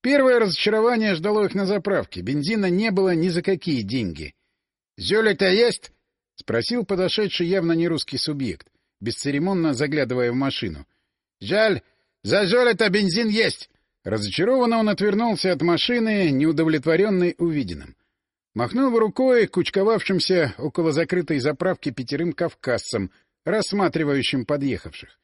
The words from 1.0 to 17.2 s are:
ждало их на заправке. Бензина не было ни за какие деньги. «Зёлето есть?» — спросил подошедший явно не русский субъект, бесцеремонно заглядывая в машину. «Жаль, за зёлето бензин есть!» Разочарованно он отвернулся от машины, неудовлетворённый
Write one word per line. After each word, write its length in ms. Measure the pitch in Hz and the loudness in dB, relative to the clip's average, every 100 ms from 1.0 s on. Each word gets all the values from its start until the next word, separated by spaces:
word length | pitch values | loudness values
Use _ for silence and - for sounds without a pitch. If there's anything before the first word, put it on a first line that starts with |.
| 214 170 | 0 0
ждало 300 | 196 214 196 | 0 0 0
их 100 | 202 | 0
на 100 | 190 | -2
заправке. 560 | 208 202 180 92 90 | -2 0 -2 -2 -8
Бензина 480 | 92 147 147 220 196 | -4 -2 -2 0 0
не 220 | 175 226 | 2 0
было 240 | 190 190 170 | 2 2 2
ни 120 | 180 | 0
за 140 | 170 | 0
какие 400 | 160 185 - 131 | -2 -2 -2 -2
деньги. 520 | 101 127 98 76 78 _ _ _ _ _ _ - | -2 -2 -4 -6 -14 _ _ _ _ _ _ -10
«Зёлето 520 | 95 208 220 - 190 | -2 2 2 2 2
есть?» — 420 | 196 240 185 - _ _ _ _ - | 4 4 0 -12 _ _ _ _ -20
спросил 500 | - 113 - 240 196 | -4 -2 -2 -4 -2
подошедший 640 | 185 185 - 202 - 175 | -2 0 0 -2 -2 0
явно 260 | 190 170 | 0 2
не 140 | 165 170 | 2 2
русский 300 | 156 - 131 | -2 -4 -6
субъект, 500 | - 147 127 - - _ _ _ | -6 -4 -6 -6 -14 _ _ _
бесцеремонно 720 | 110 - 143 143 180 190 160 | -8 -6 -4 -2 0 0 0
заглядывая 580 | 120 151 151 120 127 120 | 0 -2 -2 -2 0 0
в 40 | 123 | 0
машину. 500 | 139 - 104 76 - _ _ _ _ _ | -2 -4 -8 -8 -16 _ _ _ _ _
«Жаль, 400 | 98 202 220 143 _ _ _ _ | -2 2 2 0 _ _ _ _
за 220 | 101 180 190 | -2 0 2
зёлето 440 | 240 240 214 220 | 4 4 2 2
бензин 400 | 202 196 180 226 | 2 0 0 0
есть!» 400 | 214 208 - - _ _ _ | 0 0 -2 -18 _ _ _
Разочарованно 760 | 90 107 104 110 196 262 240 226 | -4 -4 -4 -2 0 2 2 2
он 100 | 214 | 0
отвернулся 600 | 196 208 202 233 185 185 | 0 0 2 0 0 0
от 100 | 180 | 0
машины, 680 | 170 165 - 240 220 208 170 | 2 2 0 0 0 2 2
неудовлетворённый 1040 | 131 156 151 160 156 160 165 214 185 | 2 2 2 2 0 2 2 2 2